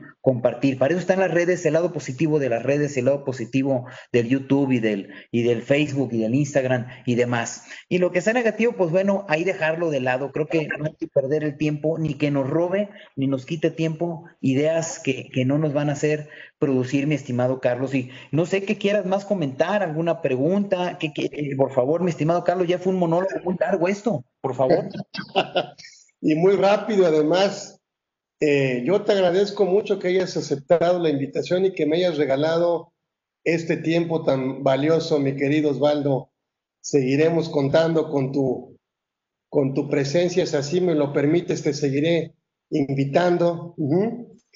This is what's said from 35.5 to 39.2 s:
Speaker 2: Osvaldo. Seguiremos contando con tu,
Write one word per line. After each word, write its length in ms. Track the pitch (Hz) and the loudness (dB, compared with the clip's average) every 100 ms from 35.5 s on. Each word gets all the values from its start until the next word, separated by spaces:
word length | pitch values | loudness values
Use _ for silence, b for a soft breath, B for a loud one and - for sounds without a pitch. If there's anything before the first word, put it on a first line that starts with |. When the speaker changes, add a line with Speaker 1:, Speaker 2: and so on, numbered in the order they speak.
| 151 147 | 2 0
Speaker 2:
Osvaldo. 600 | 123 147 147 143 131 - _ _ _ _ _ | 2 2 2 0 -2 -4 _ _ _ _ _
Seguiremos 680 | - 143 127 143 160 170 - | -2 0 2 2 2 2 0
contando 600 | 147 139 156 165 160 - | 0 2 2 2 2 0
con 220 | 143 127 | -2 0
tu, 460 | 139 131 117 - - _ _ _ _ | 0 0 -2 -8 -20 _ _ _ _